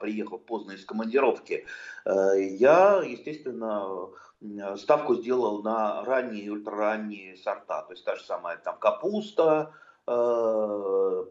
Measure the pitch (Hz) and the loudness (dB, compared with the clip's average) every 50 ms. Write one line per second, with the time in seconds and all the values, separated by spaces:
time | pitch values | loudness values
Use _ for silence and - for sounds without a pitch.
0 | - 104 107 104 104 - 95 90 - _ 117 107 95 98 98 95 - - 107 110 | -6 -6 -4 -4 -6 -6 -8 -12 -10 _ -8 -8 -8 -10 -14 -16 -14 -8 -6 -4
1 | 113 113 113 135 135 120 - - - - 87 - - - - - - - - - | -4 0 2 4 4 4 2 0 -4 -6 -6 -6 -6 -10 -16 -16 -14 -16 -18 -10
2 | - - 95 98 95 98 98 98 95 95 95 95 117 135 156 175 190 202 208 190 | -4 0 2 2 4 4 4 2 2 0 2 4 6 8 8 8 8 6 6 4
3 | 160 131 123 113 - 147 151 151 - 131 120 113 113 110 107 104 98 95 95 90 | 2 -2 -6 -10 -10 -10 -10 -8 -10 -10 -8 -6 -6 -4 -4 -4 -4 -6 -8 -8
4 | 90 95 - - - - _ _ - 107 101 101 101 98 98 101 - - 151 147 | -10 -12 -14 -20 -20 -20 _ _ -14 -12 -12 -8 -6 -6 -8 -8 2 2 4 4
5 | 151 143 123 113 113 120 127 127 120 107 104 104 104 107 110 113 110 104 92 - | 4 2 0 0 2 0 0 2 2 0 0 -2 -2 -2 0 0 0 0 -2 -2
6 | 101 113 131 131 127 120 107 104 101 104 104 107 104 107 101 104 107 104 110 107 | -2 0 0 0 0 -2 -6 -8 -8 -8 -8 -8 -8 -8 -4 -2 0 0 0 -2
7 | 107 107 104 101 95 92 92 92 - 107 98 - - _ 90 76 80 - 92 90 | -4 -8 -10 -12 -14 -18 -20 -10 -6 -6 -6 -6 -6 _ -6 -6 -6 -10 -16 -12
8 | - 104 98 92 - - 95 85 87 87 85 82 - 90 87 - - 107 104 - | -6 -6 -6 -6 -6 -8 -8 -6 -6 -8 -8 -6 -6 -8 -8 0 2 2 2 2
9 | - 180 208 214 214 - - - 165 160 156 151 151 156 - - - _ _ _ | -2 -4 -4 -4 -6 -6 0 2 4 4 4 4 2 -4 -8 -20 -20 _ _ _
10 | _ - 120 120 120 120 120 117 117 110 110 107 107 107 104 104 101 98 95 98 | _ -2 0 2 2 2 2 2 2 2 2 2 0 0 -2 -4 -2 0 2 2
11 | 98 95 92 92 92 - | 2 2 0 -2 -4 -2